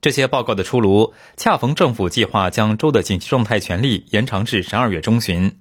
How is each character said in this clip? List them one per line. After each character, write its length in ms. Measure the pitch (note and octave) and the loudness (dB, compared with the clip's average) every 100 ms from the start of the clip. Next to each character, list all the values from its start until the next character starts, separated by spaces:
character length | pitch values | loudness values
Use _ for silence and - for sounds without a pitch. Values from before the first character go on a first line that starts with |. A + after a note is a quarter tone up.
这 100 | D3 | 0
些 160 | C#3 C3 | 0 0
报 160 | C#3 | 0
告 120 | A#2 | -2
的 80 | G2+ | -2
出 180 | F2+ B2+ | -2 0
炉， 320 | G#2 G2+ A2 - - - | 4 4 2 -2 -20 -4
恰 220 | A#3 F#3 | 0 0
逢 160 | A#2+ | 0
政 200 | D3+ D#3+ | 0 0
府 140 | A#2 F#2 | 0 -2
计 160 | - | 0
划 240 | G2+ G#2+ F#2 | 0 0 0
将 280 | G2+ G#2+ G#2+ | 0 0 2
州 140 | D#3 | 2
的 120 | A2+ | 0
紧 160 | F2+ F#2 | 0 -4
急 100 | - | 0
状 160 | C3 | -2
态 160 | A2 A2 | 0 -2
权 200 | - F2+ | -2 -2
力 260 | C3+ G2+ - | 0 -2 -2
延 160 | G#2+ A#2+ | -2 0
长 160 | F#2+ | -2
至 180 | A2+ G#2+ | -2 -2
十 140 | F2+ G#2 | -2 -2
二 140 | B2 | 0
月 100 | E2+ | -2
中 200 | A2+ A#2 | 0 0
旬。 380 | A2 F2 F#2+ - | 0 0 0 -2